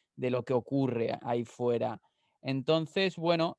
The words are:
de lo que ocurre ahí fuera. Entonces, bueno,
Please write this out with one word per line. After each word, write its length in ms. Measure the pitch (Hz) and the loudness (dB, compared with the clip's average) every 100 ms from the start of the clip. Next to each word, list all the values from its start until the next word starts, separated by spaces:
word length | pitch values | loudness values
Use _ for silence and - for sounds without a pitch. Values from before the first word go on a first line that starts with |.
| _ - | _ -6
de 140 | 127 | -2
lo 140 | 123 | -2
que 80 | 113 | 0
ocurre 640 | 127 - 139 131 117 113 120 | 0 0 0 2 0 -2 -2
ahí 220 | 120 120 | -2 -2
fuera. 580 | 117 - 120 117 117 110 - _ _ _ | -4 -2 0 0 0 -4 -14 _ _ _
Entonces, 760 | 135 135 131 160 156 196 190 170 | -4 -2 2 2 2 0 0 0
bueno, 400 | 165 170 170 | 0 2 2